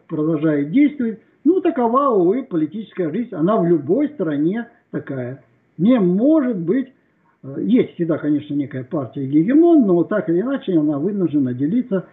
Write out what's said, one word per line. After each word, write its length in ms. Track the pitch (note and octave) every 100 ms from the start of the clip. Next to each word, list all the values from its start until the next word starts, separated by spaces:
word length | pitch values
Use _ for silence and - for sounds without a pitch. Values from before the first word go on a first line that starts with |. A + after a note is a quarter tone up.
| _
продолжает 640 | D#3+ D#3 D#3 D#3 D3 C#3+
действовать. 480 | A3+ D4 - A#3 G3+ _ _
Ну, 180 | C#4+ F#4
такова, 480 | E4+ C4 A#3 C4 C#4
увы, 340 | G#3 E3+ B3
политическая 680 | C4+ E3+ D3+ A3 G#3+ - D#3+
жизнь. 240 | F#3 A#3 D#3+
Она 220 | E3+ A3+
в 100 | E3+
любой 420 | E3+ C3+ A#3 D4+
стране 580 | - E3 C#3+ D#3+ A3+ A3+ _ _
такая. 520 | D3+ - C3+ B2 C3+ _ _ _ -
Не 220 | G3+ B3+
может 580 | F3 F#3+ C4+ D#4+ B3 G3
быть, 300 | E3 B3+ - _ _ _ _ _
э, 140 | C3+ D3
есть 320 | F#3+ A#3 -
всегда, 240 | - E3 D3
конечно, 360 | D3 D3 C#3+
некая 300 | C#3+ C3 C3
партия 420 | B2 D#3+ B2 D3 C3+
гегемон, 600 | D3+ F3+ D4 E4+ D#4+ G3+
но 180 | F3
так 260 | E3 G#3+ E3+
или 120 | E3+
иначе 360 | A#3+ C4+ - E3+
она 200 | D3+ C#3
вынуждена 560 | F3 G3+ D#3+ C#3+ B2+
делиться 520 | B2 C#3+ A#3+ - F#3+ -